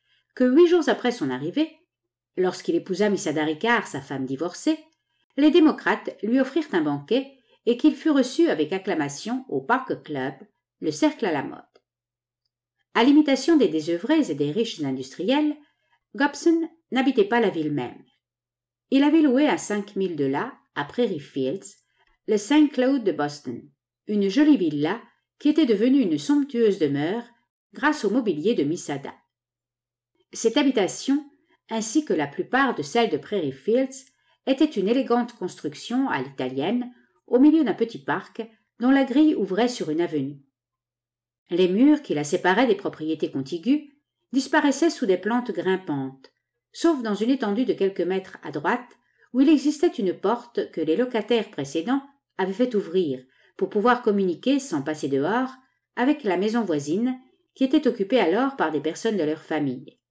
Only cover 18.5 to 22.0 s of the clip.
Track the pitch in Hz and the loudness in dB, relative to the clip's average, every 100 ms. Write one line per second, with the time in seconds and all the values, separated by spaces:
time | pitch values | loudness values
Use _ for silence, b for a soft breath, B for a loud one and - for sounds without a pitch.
18.5 | _ _ _ - 269 294 320 302 254 294 | _ _ _ -2 2 4 4 4 4 2
19.5 | 165 - 208 196 190 185 151 135 143 247 | 0 -2 -4 -4 -4 -4 0 -2 -2 -4
20.5 | - _ 143 143 - 226 156 - 139 131 | -10 _ -8 -8 -2 -2 -2 -8 -6 -4
21.5 | 196 - - _ _ | -4 -10 -20 _ _